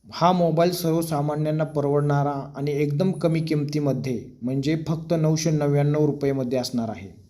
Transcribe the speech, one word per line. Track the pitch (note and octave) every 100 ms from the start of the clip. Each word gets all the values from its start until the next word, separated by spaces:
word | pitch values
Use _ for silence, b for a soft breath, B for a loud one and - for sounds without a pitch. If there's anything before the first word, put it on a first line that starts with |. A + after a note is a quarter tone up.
| -
हा | - E3
मोबाईल | F3+ E3+ D#3+ F3
सर्वसामान्यांना | F3 E3 E3 E3 D3 D3 D3+ D#3 D#3
परवडणारा | D3+ D3 C#3 C#3+ D3 C#3+ C#3+ C#3 C#3 C#3
आणि | C#3+
एकदम | C#3+ D3 D3 F#3
कमी | - E3+ D#3+
किमतीमध्ये, | D#3 D3+ C#3+ D3+ C#3+ B2 B2 A2+ - -
म्हणजे | A#2+ C3+ C3+ D#3+ D#3
फक्त | D#3+ - E3
नऊशे | D#3 D#3 E3+
नव्याण्णव | D3+ C#3+ C#3+ C#3+ D3+
रुपयेमध्ये | D3+ - C#3 C3+ B2 B2+
असणार | A#2+ A#2+ A2+
आहे. | G2+ F#2+ -